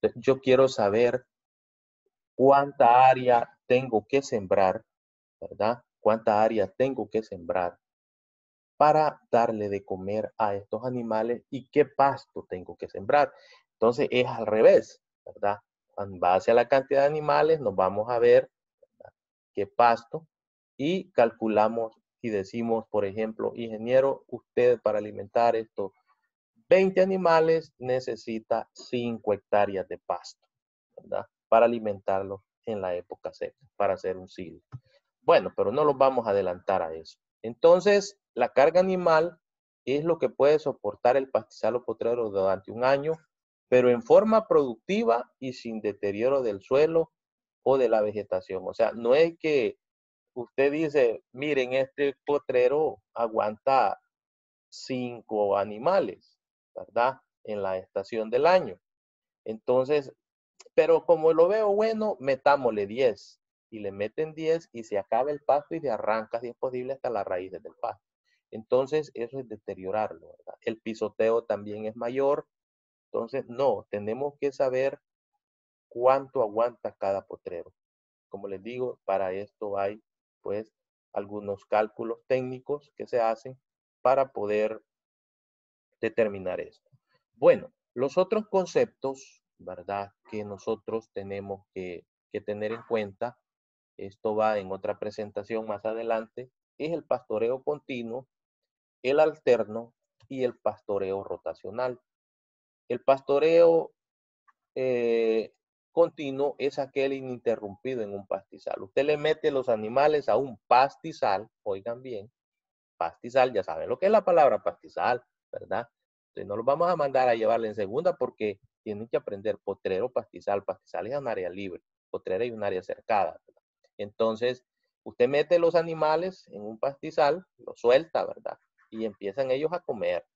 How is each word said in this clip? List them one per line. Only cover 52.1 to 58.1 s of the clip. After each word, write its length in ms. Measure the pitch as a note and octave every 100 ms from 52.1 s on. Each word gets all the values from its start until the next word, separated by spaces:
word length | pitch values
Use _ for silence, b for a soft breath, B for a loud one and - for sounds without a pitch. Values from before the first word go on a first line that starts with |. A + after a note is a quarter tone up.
| C3
potrero 800 | - C#3+ _ B2+ B2 C#3+ D#3 - _
aguanta 880 | - A#2 A2 G#2 G#2+ - C3+ G#2+ - _ _ _ _ _ _ _
cinco 880 | - - C3 B2 A#2+ - A2 G2+ G2
animales", 800 | G2+ G#2+ C#3+ G3 B2+ F2 _ _ _ _ _
¿verdad? 460 | - F#2 G#2 B2 C3 _ _
En 180 | - G#2
la 140 | G2 F#2+
estación 540 | F#2+ - G2